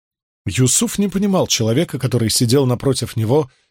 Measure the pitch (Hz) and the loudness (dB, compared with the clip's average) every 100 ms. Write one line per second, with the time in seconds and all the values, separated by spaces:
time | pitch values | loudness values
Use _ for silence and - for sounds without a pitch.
0 | _ _ _ _ 101 92 127 - 233 - | _ _ _ _ -6 0 2 2 -2 -2
1 | 202 196 202 185 160 - 110 123 175 135 | -2 0 0 0 0 0 0 0 -2 -4
2 | 127 120 110 - 120 139 127 113 139 123 | -2 0 0 0 2 4 2 0 0 -2
3 | 117 113 110 147 135 _ _ | -4 -4 0 0 -2 _ _